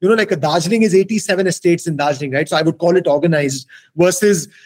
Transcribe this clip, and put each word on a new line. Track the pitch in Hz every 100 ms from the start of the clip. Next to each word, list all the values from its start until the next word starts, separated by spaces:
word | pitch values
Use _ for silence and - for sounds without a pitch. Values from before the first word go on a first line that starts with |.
you | 185
know, |
like, | 226 208
a | 170
Darjeeling | 151 170 165 226
is | 220
eighty-seven | 190 190 214 - 185 185
estates | - 180 170 160
in | 143
Darjeeling, | 143 135 143
right? | 139 160
So | 156
I |
would | 160 160
call | 170 180
it | 170
organized | 143 170 156 139 135 - - _
versus, | 156 180 180 208 180 139 -